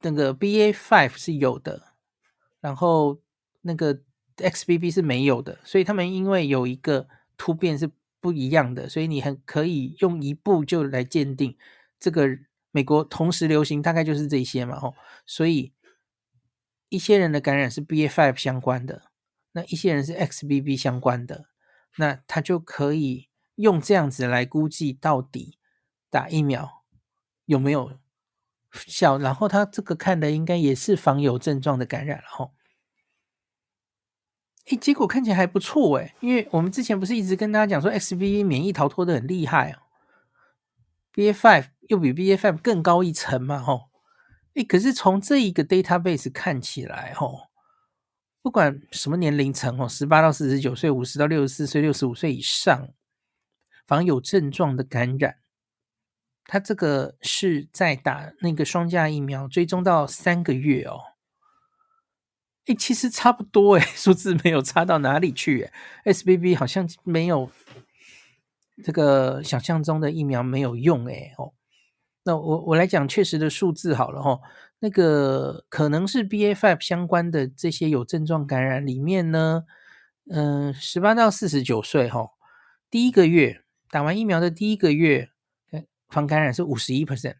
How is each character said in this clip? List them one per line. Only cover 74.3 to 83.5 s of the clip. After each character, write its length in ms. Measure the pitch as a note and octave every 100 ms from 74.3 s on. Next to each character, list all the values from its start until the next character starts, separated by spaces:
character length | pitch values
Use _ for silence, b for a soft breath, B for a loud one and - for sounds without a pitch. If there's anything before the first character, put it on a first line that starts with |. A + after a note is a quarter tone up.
| C3 B B B _
那 100 | G#3+
个 720 | G3 E3+ D3 C#3 C3+ C3+ D#3 _
可 200 | - D3+
能 180 | D3+ G3
是 160 | C4
B 200 | G3+ G#3 G#3
A 80 | G3+
five 280 | G#3+ E3
相 240 | - F3 F3
关 220 | F3 E3+
的 180 | D#3+ C3
这 220 | C3 E3+
些 180 | D#3 D#3+
有 160 | C#3+
症 220 | A#2+ E3 D#3
状 220 | D#3+ C#3+
感 180 | C3+ C3
染 180 | C3
里 140 | C#3 B2+
面 320 | D3 F#3+ E3
呢， 360 | D#3+ D#3+ E3 E3 b b b b _ -
嗯， 420 | E3 D3 C#3+ C#3+
十 260 | C3+ - F3
八 140 | G3+
到 160 | A3+ A3+
四 180 | G3+ F3+
十 140 | C#3+
九 220 | B2+ A2+
岁 260 | - D3+ A#2+
吼， 220 | A#2+ A2+ _ b b b b _
第 180 | A#3 B3
一 40 |
个 160 | A3 E3+
月， 360 | E3 B2+